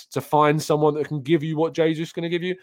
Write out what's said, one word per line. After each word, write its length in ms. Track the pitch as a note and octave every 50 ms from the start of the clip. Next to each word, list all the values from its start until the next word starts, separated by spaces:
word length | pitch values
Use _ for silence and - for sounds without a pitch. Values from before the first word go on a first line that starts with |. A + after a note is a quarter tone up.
| - -
to 100 | - C3
find 400 | - - D#3 D3 D3+ D3 D3+ D#3
someone 340 | D3 - D#3 D3+ D3+ D3+ D3
that 120 | D3+ C#3
can 160 | - D3+ D3
give 220 | A#2+ C3+ E3+ D3+ D3
you 120 | D#3+ D#3
what 160 | D3+ E3 D#3+
Jesus 360 | D#3 E3 D#3 E3 E3 D3+ E3+ -
is 40 |
gonna 160 | - F3 E3 E3+
give 140 | F3 -
you, 140 | F3 F3+ F3 -